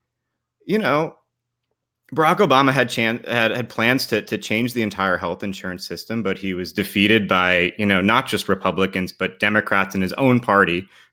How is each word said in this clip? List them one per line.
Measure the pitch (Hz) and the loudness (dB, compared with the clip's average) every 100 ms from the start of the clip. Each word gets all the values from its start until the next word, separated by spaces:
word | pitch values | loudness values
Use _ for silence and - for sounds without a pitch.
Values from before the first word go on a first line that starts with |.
| _ _ _ _ _ _ - | _ _ _ _ _ _ -4
you | 208 | -2
know, | 175 143 160 - _ _ _ _ _ _ _ _ _ 131 | 0 0 -2 -8 _ _ _ _ _ _ _ _ _ 0
Barack | 156 180 | 2 4
Obama | 196 131 139 | 4 4 4
had | 131 123 | 2 0
chan-, | - 113 117 - | 0 -2 -2 -2
had, | 120 113 | 0 2
had | 110 120 | 0 -4
plans | - 113 131 - | 0 2 2 0
to, | 110 | -2
to | 101 107 | -2 -6
change | - 110 120 | -4 -2 -2
the | 117 | -2
entire | 110 95 95 87 | -4 -2 -2 0
health | 90 90 | -2 -6
insurance | 101 98 95 90 - | -8 -8 -10 -10 -10
system, | 87 - 113 | -12 -8 -6
but | 98 92 | -4 -4
he | 98 | -6
was | 90 87 | -6 -6
defeated | 90 95 104 101 110 98 | -4 -2 2 4 4 4
by, | 92 90 90 90 - | 2 2 2 0 0
you | 104 | 0
know, | 98 | 2
not | 95 117 135 | 2 2 0
just | 101 - | -4 -2
Republicans, | 98 95 87 95 95 92 | -2 -2 -2 -2 -2 -6
but | - 95 - | -6 -6 -2
Democrats | 104 107 104 101 95 | 0 0 0 0 0
in | 98 | -2
his | 92 | -4
own | - 135 123 | 0 2 2
party | 120 101 92 87 95 _ _ | 2 2 2 0 -6 _ _